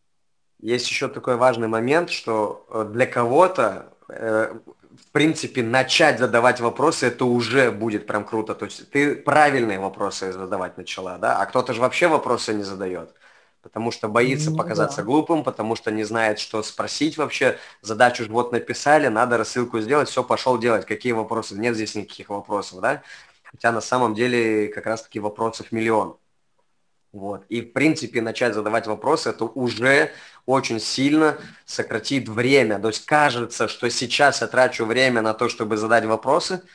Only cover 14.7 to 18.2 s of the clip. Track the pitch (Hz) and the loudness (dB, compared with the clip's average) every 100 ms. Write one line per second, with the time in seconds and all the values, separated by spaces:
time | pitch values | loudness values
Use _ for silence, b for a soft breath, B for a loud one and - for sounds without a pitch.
14.7 | 107 - - 107 151 156 160 127 - 110 | -2 -2 -4 0 0 2 0 -2 -4 -4
15.7 | 113 - 107 104 113 110 104 - 110 107 | -4 -4 -4 -2 0 2 0 -4 -6 -6
16.7 | - 104 - 151 156 135 - 131 B B | -6 -6 -2 -2 -2 -4 0 0 B B
17.7 | B 104 110 123 120 | B -6 4 4 4